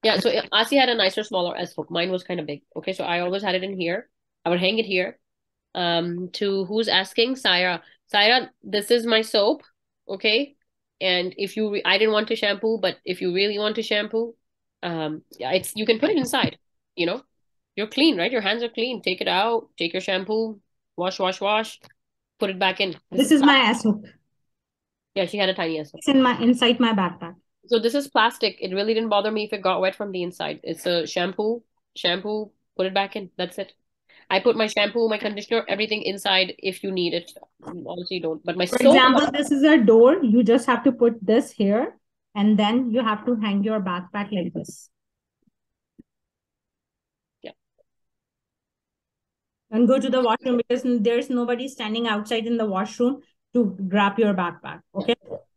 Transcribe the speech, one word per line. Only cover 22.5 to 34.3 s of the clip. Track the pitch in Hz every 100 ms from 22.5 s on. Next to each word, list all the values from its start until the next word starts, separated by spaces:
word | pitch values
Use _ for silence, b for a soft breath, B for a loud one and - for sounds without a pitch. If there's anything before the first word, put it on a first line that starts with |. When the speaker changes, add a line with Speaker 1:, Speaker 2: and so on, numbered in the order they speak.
| 190
Speaker 1:
back | 190 185
in. | 196 160 _
Speaker 2:
This | - 277
is | 302
my | 277 277
ass | 233 240
hook. | 220 208 - _ _ _ _ _ _ _ _ _ _ -
Speaker 1:
Yeah, | 175
she | 208
had | 190
a |
tiny | 190 170 160
ass | 151
hook. | -
Speaker 2:
It's | -
in | 269
my, | 254 233
inside | 233 247 240 240
my | 240
backpack. | 208 180 175 170 175 _ _ _
Speaker 1:
So | 233
this | 226 277
is | 277
plastic. | 254 220 240 214 -
It | 185
really | 185 208
didn't | 220 226
bother | 208 208
me | 214 208
if |
it | 208
got | 190 185
wet | 185 190
from | 202
the | 185
inside. | 175 180 156 151
It's | - 165 -
a | 175 151
shampoo, | - 180 185 214 233 _ _ _ -
shampoo, | - 196 202 214 214 _ _ -
put | 190
it |
back | 190 196 214
in. | 190 -
That's | 180 -
it. | 196 _ _ _ _ b
I | b